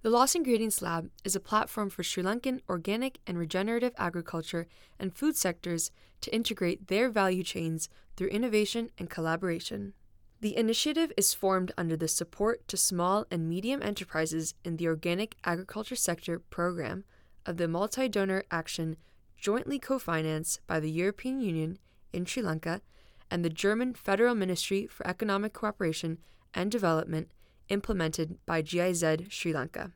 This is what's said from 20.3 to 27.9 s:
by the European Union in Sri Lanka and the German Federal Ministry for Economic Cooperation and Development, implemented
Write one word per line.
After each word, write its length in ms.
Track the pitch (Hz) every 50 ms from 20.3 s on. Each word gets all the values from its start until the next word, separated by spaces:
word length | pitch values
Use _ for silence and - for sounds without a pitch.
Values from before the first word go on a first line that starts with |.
| 156 156 160 - - - -
by 120 | - 165 160
the 120 | 151 156
European 480 | 156 165 180 196 208 - - 254 262 269
Union 400 | 240 196 165 160 156 156 185 190 - - _ - - - -
in 120 | 170 180
Sri 180 | - - 262 226
Lanka 380 | 180 160 160 - 165 170 196 - - - - - - - - - -
and 120 | 185 175 170
the 40 | 165
German 440 | 160 - - 196 214 226 254 254 240
Federal 420 | - - - 196 208 233 247 240
Ministry 500 | 214 190 185 180 170 - - 196 196 220
for 200 | - - - -
Economic 460 | - 180 - 220 214 196 196 208 220 -
Cooperation 680 | - - 208 - - 196 165 156 - - 165 160 160 - - - - _ _ -
and 160 | 180 180 208
Development, 640 | 214 233 196 170 160 160 - - 160 156 - - - - - _ _ - - -
implemented 680 | 202 202 - -